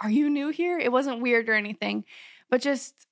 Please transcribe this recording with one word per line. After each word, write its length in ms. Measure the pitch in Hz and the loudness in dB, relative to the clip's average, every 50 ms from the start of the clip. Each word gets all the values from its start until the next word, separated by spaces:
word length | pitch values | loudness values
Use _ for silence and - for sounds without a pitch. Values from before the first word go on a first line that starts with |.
| 208 | -2
"Are 60 | 214 | 0
you 200 | 214 285 294 294 | 2 2 2 2
new 200 | 294 277 285 302 | 0 0 -2 -2
here?" 280 | 311 330 339 349 359 330 | -2 -2 -2 -2 0 0
It 140 | 269 247 | 0 2
wasn't 300 | 247 254 269 277 247 233 | 2 2 0 0 -2 -2
weird 260 | 240 247 240 233 226 226 | 0 2 2 2 2 2
or 60 | 220 | 0
anything, 500 | 214 208 208 208 - 208 202 208 214 208 - - - - - - - _ _ | 0 0 -2 -6 -6 -6 -4 -4 -4 -6 -10 -14 -20 -20 -20 -20 -20 _ _
but 100 | 254 254 | 0 0
just 480 | 254 285 277 240 - - - _ - _ | 2 0 0 0 -2 -6 -10 _ -20 _